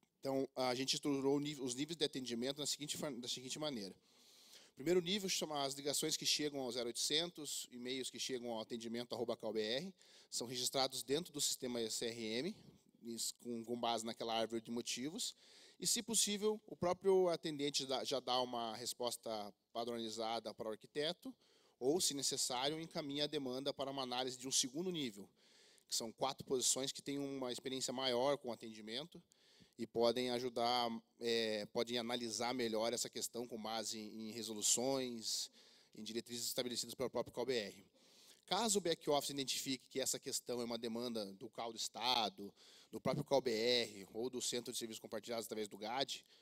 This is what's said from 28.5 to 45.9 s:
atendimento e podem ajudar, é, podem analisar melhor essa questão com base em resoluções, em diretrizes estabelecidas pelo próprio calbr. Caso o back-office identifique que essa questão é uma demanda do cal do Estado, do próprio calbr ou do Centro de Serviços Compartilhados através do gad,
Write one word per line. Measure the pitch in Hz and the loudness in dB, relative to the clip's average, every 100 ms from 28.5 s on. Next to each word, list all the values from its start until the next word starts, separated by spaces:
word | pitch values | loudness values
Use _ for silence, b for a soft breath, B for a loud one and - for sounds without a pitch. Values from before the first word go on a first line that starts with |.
atendimento | 107 117 110 107 120 165 175 _ B B B B - | -6 -8 -10 -8 -8 -8 -14 _ B B B B -8
e | 113 | -2
podem | 113 117 120 127 | 6 6 6 2
ajudar, | 120 127 117 117 123 120 113 - _ | 0 0 2 4 4 2 -2 -10 _
é, | 117 117 110 107 104 | 2 2 2 0 0
podem | 120 113 123 | 0 2 0
analisar | 113 123 117 107 120 | 0 -2 -2 0 0
melhor | 127 117 107 117 | 2 2 4 2
essa | 117 - | 2 -2
questão | 120 - 117 120 | -4 -4 -4 -6
com | 120 | -6
base | 107 113 110 113 | -2 -2 -2 -4
em | 107 107 110 | -6 -8 -8
resoluções, | 117 110 107 98 - 127 135 127 117 107 - - B B B B - | -6 -6 0 2 4 4 2 0 -4 -4 -4 -4 B B B B -12
em | |
diretrizes | 107 113 113 120 117 | -4 -4 -4 -6 -2
estabelecidas | - 123 113 120 | -2 -2 -4 -4
pelo | 113 120 | -4 -2
próprio | 123 117 | -2 -4
calbr. | - 120 123 101 98 - B B B B B - | -4 0 0 0 -10 -20 B B B B B -2
Caso | 190 226 196 | 0 4 4
o | |
back-office | 175 165 - 143 - | 2 0 2 2 2
identifique | 139 131 - 139 131 - | -2 0 -2 -2 -4 -4
que | 131 | -2
essa | 123 127 | 0 -2
questão | 139 - - 120 | -2 -4 -2 -4
é | 117 | -2
uma | 117 | -2
demanda | 117 117 123 113 98 | -2 -2 -2 -2 -4
do | 95 117 | -8 -12
cal | - 117 | -6 -6
do | 113 | -4
Estado, | - - 117 127 104 98 101 - B B B | -6 0 2 4 2 -2 -12 -12 B B B
do | 110 | -4
próprio | 131 139 | 0 0
calbr | 139 139 123 110 117 123 110 104 95 | 6 6 6 4 6 6 4 -4 -10
ou | 110 127 | -4 -4
do | 127 | -2
Centro | - 123 123 | -2 -2 -2
de | 117 | -6
Serviços | 117 110 | -6 -8
Compartilhados | 110 113 117 117 107 | -8 -8 -4 -4 -2
através | 107 104 | -4 -4
do | 101 | -6
gad, | 107 | -4